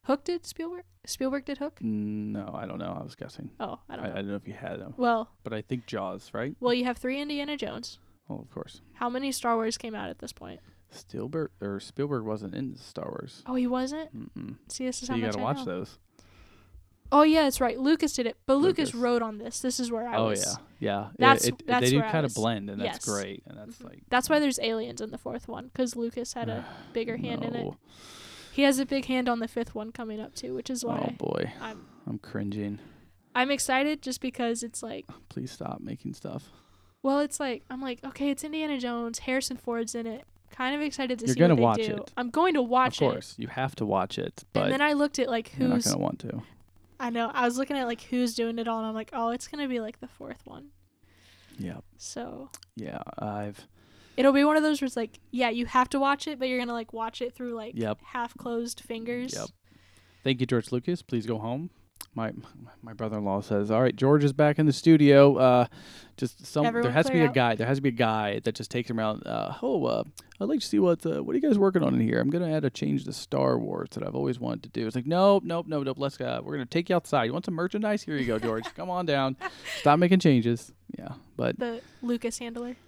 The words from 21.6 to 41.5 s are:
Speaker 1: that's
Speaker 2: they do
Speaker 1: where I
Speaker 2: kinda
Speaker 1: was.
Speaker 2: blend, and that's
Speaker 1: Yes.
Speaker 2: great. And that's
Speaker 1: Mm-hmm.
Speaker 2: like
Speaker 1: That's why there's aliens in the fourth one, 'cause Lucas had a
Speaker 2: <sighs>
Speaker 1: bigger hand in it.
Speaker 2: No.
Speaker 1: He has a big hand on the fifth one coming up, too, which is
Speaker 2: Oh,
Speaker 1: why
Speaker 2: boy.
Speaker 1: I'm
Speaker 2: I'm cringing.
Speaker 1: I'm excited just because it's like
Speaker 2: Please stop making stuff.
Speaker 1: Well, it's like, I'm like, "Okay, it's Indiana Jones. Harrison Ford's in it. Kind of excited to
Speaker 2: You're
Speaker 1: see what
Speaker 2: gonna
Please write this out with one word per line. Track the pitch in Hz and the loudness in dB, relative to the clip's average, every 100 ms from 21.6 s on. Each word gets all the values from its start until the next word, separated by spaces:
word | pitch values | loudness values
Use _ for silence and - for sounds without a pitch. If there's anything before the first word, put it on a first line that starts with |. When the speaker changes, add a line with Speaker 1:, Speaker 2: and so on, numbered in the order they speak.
| - | -2
Speaker 1:
that's | 247 127 | 2 4
Speaker 2:
they | |
do | 139 | 4
Speaker 1:
where | 214 | 4
I | |
Speaker 2:
kinda | 165 143 | 0 0
Speaker 1:
was. | |
Speaker 2:
blend, | 117 113 110 101 | 0 0 0 -6
and | 101 | -4
that's | 117 - - | -6 -4 -2
Speaker 1:
Yes. | 101 | -2
Speaker 2:
great. | 98 101 - | -4 -10 -14
And | - | -18
that's | 107 233 | -18 -18
Speaker 1:
Mm-hmm. | 254 | -18
Speaker 2:
like | - - | -20 -2
Speaker 1:
That's | 247 - | 0 2
why | 302 | 2
there's | 294 254 | 4 0
aliens | 226 226 240 233 | -2 -2 -6 -8
in | 220 | -10
the | 220 | -8
fourth | 254 233 - | -8 -8 -10
one, | 226 254 - | -14 -12 -2
'cause | 254 233 | -2 -2
Lucas | 233 247 247 | -4 -4 -8
had | 247 226 | -6 -6
a | 226 247 - | -6 -8 -16
Speaker 2:
<sighs> | - | -8
Speaker 1:
bigger | 233 233 226 | -6 -4 -4
hand | - 233 | -4 -4
in | 226 240 | -4 -4
it. | - | -6
Speaker 2:
No. | - _ - - - - - - | -8 _ -20 -20 -20 -20 -20 -8
Speaker 1:
He | - | 4
has | 277 262 | 4 4
a | 269 | 0
big | 277 254 | -2 0
hand | 254 247 | 0 0
on | 233 | -2
the | 226 | -4
fifth | - 233 220 | -6 -6 -8
one | 214 | -10
coming | 226 226 214 | -10 -10 -8
up, | 220 - | -10 -10
too, | 254 254 | -8 -8
which | 247 | -6
is | 254 | -6
Speaker 2:
Oh, | 233 | -4
Speaker 1:
why | - - - | -2 -4 -2
Speaker 2:
boy. | 50 50 50 - | -2 -2 -4 -6
Speaker 1:
I'm | 453 - - - - | -12 -12 -18 -18 -10
Speaker 2:
I'm | 110 | -10
cringing. | - 107 104 104 101 101 - - - _ _ 247 | -8 -6 -4 -4 -6 -6 -12 -20 -20 _ _ -2
Speaker 1:
I'm | 262 | 0
excited | 277 - 262 285 302 | 0 2 2 2 -2
just | - 254 | -6 -6
because | 262 247 240 233 | -6 -4 -4 -4
it's | 233 - | -6 -10
like | 226 190 - - - | -10 -12 -14 -20 -12
Speaker 2:
Please | - 127 | -10 -10
stop | - - - | -8 -8 -8
making | - - - | -10 -10 -10
stuff. | - - - - - _ _ _ _ | -10 -10 -12 -14 -20 _ _ _ _
Speaker 1:
Well, | 269 277 | -2 0
it's | 294 - | -2 -4
like, | 277 247 - | -6 -6 -10
I'm | 254 | -10
like, | 269 240 269 | -8 -8 -10
"Okay, | - 277 | -4 -2
it's | 277 | -2
Indiana | 302 311 311 277 | -4 -4 -4 -2
Jones. | 247 233 233 226 | -4 -4 -6 -8
Harrison | - 262 262 247 | -4 -2 -2 -8
Ford's | - 233 226 | -6 -4 -4
in | 233 226 | -6 -8
it. | 226 - _ _ | -10 -14 _ _
Kind | - 254 294 | -6 -4 -2
of | |
excited | 294 - 262 247 | -2 -2 -4 -2
to | 226 | 0
Speaker 2:
You're | 127 | 6
Speaker 1:
see | |
what | |
Speaker 2:
gonna | 175 | 6